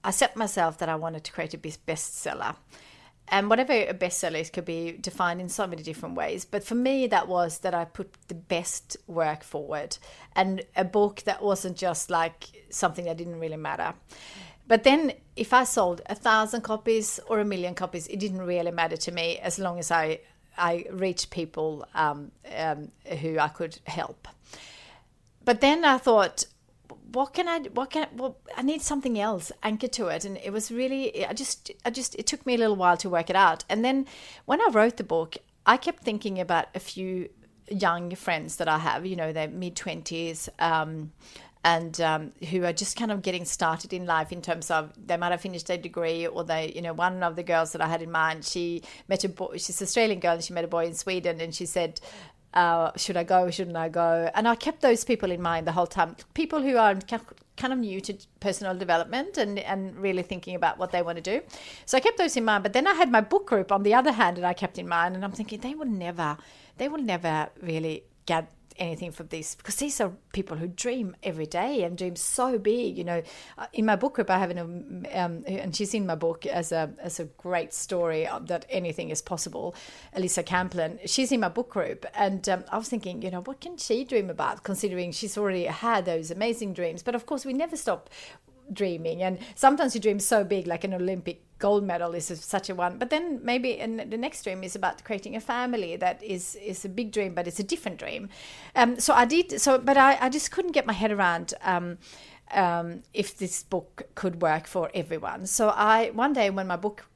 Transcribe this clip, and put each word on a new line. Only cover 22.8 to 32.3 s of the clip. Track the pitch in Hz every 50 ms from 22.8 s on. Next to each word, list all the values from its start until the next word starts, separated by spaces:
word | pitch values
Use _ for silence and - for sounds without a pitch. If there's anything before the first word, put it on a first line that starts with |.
| 147 - _ _ _ - 180 147
who | 147 165 160
I | 156 151 151
could | 156 - 170 160 - - _
help. | - - 170 - - - _ - - - _ _ - - - - - - - - - - - _ _ _ _ _ _ _ _ -
But | 254 240 233
then | 277 277 302 330 339
I | 294 262 247
thought, | - 262 226 214 190 170 - - - - _ _ _ _ _ _ _ _ - - - - 233
what | 254 277 269 -
can | 339 359
I, | 339 330 330 277 - -
what | 240 262 269
can, | - 311 311 - -
well, | 233 262 262 254 - _ - -
I | -
need | 254 277 311 294 -
something | - 294 277 269 262 233 208
else | 202 220 214 175 160 - - _ -
anchored | 214 214 214 - 247 -
to | - 214
it. | 175 156 170 180
And | 202 196
it | - - 202
was | 196 220 214 -
really, | 226 233 254 262 269 269 269 226 - - 185
I | - 240
just, | 226 269 - - - _ - - _ _
I | 240
just, | 233 262 247 - -
it | - -
took | -